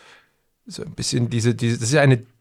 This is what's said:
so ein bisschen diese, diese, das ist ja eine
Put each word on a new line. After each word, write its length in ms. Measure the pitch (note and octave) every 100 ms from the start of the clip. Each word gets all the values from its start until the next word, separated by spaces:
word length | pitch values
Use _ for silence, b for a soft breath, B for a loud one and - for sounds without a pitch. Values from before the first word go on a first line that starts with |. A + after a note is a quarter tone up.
| b b b b b _ -
so 180 | -
ein 100 | -
bisschen 360 | - B2 B2 A#2
diese, 260 | A#2 A2+ A2+
diese, 200 | A#2+ A#2
das 80 | A#2
ist 40 | D3+
ja 60 |
eine 220 | C#3+ B2+ - _